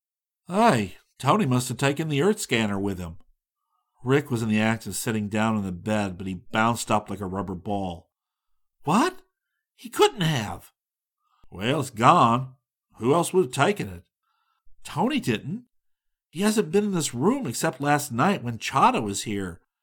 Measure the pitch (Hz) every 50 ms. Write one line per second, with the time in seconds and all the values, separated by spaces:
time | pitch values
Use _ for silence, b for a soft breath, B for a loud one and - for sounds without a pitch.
0 | _ _ _ _ _ _ _ _ _ - 175 202 233 233 147 117 101 90 - -
1 | _ _ _ - - 131 170 214 196 131 127 123 123 - 123 - 143 139 143 147
2 | 160 156 147 139 143 202 214 - - - 131 117 113 101 101 98 98 101 98 87
3 | 87 82 82 - - _ _ _ _ _ _ _ _ _ _ _ _ _ _ -
4 | - 123 135 151 - - 127 113 117 110 107 107 107 110 113 110 - 104 90 -
5 | - 123 110 107 104 101 104 107 110 113 110 107 98 95 90 87 - 110 107 107
6 | 101 98 92 85 98 95 95 87 - - - 110 110 117 117 107 - - 113 104
7 | - - 98 95 104 90 92 98 95 87 92 87 - 110 101 98 98 90 85 82
8 | - _ _ _ _ _ _ _ _ _ _ _ _ _ _ _ - 143 165 226
9 | 302 359 359 - - _ _ _ _ _ _ _ _ _ _ - - 233 - -
10 | 415 415 269 220 170 160 156 123 107 98 90 85 - - _ _ _ _ _ _
11 | _ _ _ _ _ _ _ _ - - 82 85 101 120 147 160 127 - - 104
12 | 117 131 170 175 - - 117 131 135 - - _ _ _ _ _ _ _ _ -
13 | 110 123 147 170 165 - 180 185 180 131 - 135 139 196 202 - - 101 92 87
14 | - _ _ _ _ _ _ _ _ _ _ _ _ - - - - - - 143
15 | 185 262 311 262 - 135 110 101 - 131 180 247 - _ _ _ _ _ _ _
16 | _ _ _ _ _ _ - 151 202 214 214 220 180 156 165 202 208 208 190 170
17 | 139 - - 120 139 202 269 285 247 135 - - - 160 156 - 139 147 147 147
18 | 143 - 117 117 143 190 202 143 120 120 117 107 - - - 139 180 233 254 185
19 | 113 101 98 - - 113 101 101 95 87 82 - _ _ _ _